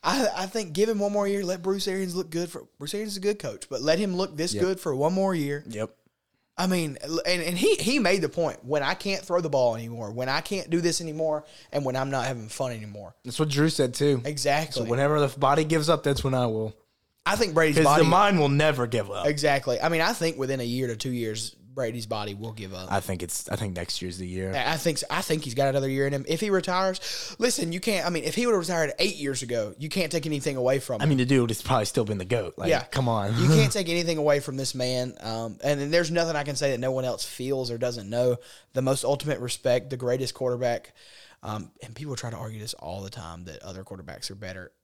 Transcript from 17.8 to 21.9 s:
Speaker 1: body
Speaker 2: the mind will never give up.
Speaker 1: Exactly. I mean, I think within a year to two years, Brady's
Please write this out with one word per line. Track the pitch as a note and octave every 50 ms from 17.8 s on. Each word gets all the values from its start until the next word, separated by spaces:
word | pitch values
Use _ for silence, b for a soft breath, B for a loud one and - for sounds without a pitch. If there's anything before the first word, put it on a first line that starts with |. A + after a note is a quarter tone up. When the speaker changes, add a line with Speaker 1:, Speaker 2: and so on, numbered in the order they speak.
| D#3+
Speaker 1:
body | D3+ D3 D#3 D#3+
Speaker 2:
the | D#3+
mind | E3+ F#3 G#3 G3+ G3+ E3+
will | D3 C#3
never | C#3 C#3+ D3+ D#3 C#3+ C3 A#2+
give | A#2 A#2 A2+ G2 G2
up. | G2+ F#2 F2
Speaker 1:
Exactly. | D3 D3+ D3 C#3+ D3+ C#3 C#3 - C3+ B2 -
I | - E3
mean, | E3+ D#3+
I | E3 F3+ A#3+
think | - E3+ E3 D#3+
within | B2 C3+ C3 C3+ C3
a | A#2+
year | A#2+ A#2+ B2+ C3
to | A#2+ A2+
two | G#2+ - C3+
years, | B2 A#2+ A#2 A2 G#2+ G#2+ A2 - - _ - A2 B2+
Brady's | C3+ B2+ A2+